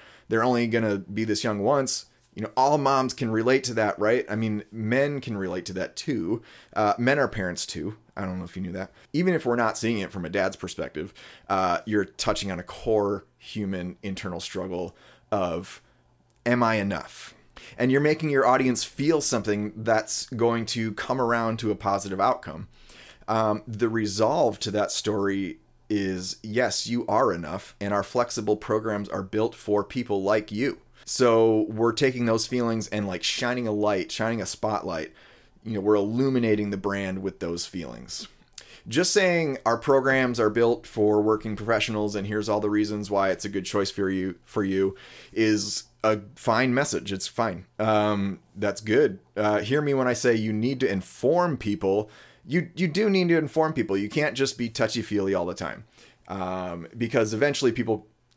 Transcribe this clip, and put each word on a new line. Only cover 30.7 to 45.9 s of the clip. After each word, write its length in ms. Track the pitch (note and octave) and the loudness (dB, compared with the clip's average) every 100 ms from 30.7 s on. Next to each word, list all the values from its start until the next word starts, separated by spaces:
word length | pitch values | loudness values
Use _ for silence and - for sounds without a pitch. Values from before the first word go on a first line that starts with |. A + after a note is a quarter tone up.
| - _ - | -4 _ -16
So 640 | - - A#2+ A2+ A2+ A2 G#2+ | -6 2 6 6 6 4 2
we're 240 | A2 A#2 | 0 0
taking 320 | A2+ C3+ B2 | 2 0 2
those 220 | A#2 A2+ - | 2 2 0
feelings 400 | B2 A#2 A2+ G2+ | -2 0 -2 -4
and, 180 | G#2 | -4
like, 160 | G2+ F2+ | -4 -4
shining 460 | - - B2 B2 A2+ | -4 -2 -2 -2 -2
a 40 | |
light, 400 | G#2 G#2 A#2 A#2 | 0 2 0 -2
shining 300 | - A2+ A#2 | -2 -2 -2
a 60 | F#2 | -4
spotlight. 680 | - G#2+ G#2 F#2 D#2+ - - - - _ _ | -4 -2 -2 -2 -6 -6 -12 -20 -20 _ _
You 120 | A2+ | -6
know, 60 | G#2+ | 0
we're 120 | G2+ | 4
illuminating 800 | G#2 G#2 A#2+ C3+ B2+ A2+ G#2 G#2 | 4 4 2 2 2 4 2 0
the 60 | G2 | -2
brand 440 | G2+ G2 F#2+ F#2+ | -2 -2 -4 -4
with 180 | F#2+ - | -6 -6
those 280 | F2 F2 - | -6 -4 -6
feelings. 600 | F#2 C2+ A#1 - - - - _ - - - - | -8 -10 -12 -12 -12 -12 -20 _ -20 -20 -18 -4
Just 260 | B2+ F3+ | 0 2
saying 460 | G3+ F#3 E3+ D#3 C3 | 4 4 2 0 0
our 140 | A2+ A#2 | 0 0
programs 640 | D3 C3+ C3+ C3 B2+ A#2+ | 4 4 6 2 2 2
are 100 | G#2+ | 2
built 380 | A2 A#2 A#2+ - | 4 4 2 -2
for 340 | A2+ G#2+ G#2+ | 2 4 4
working 340 | G#2+ G#2+ A2+ | 4 2 -2
professionals 600 | G#2 G#2+ G#2+ - G#2+ G#2 | -4 0 0 0 -2 -2
and 100 | G2+ | -4
here's 240 | G2 G#2+ G#2+ | -2 -2 0
all 100 | G#2 | 0
the 100 | G#2 | 2
reasons 400 | G#2+ G#2 G#2 G2+ | 2 2 -2 0
why 180 | G2+ F#2+ | 2 2
it's 160 | F2 | 0
a 40 | G2+ | -2
good 160 | G2 | -4
choice 260 | F2 G#2 F#2+ | -2 0 0
for 180 | - F#2+ | 0 0
you, 300 | F#2+ F#2 - | 0 -2 -6
for 200 | - A2 | -6 -2
you 320 | G2 F#2+ G2 - - - - | 0 2 0 -2 -18 -20 -8
is 520 | A2 A2 G#2+ G2+ - - | 0 2 2 0 -6 -10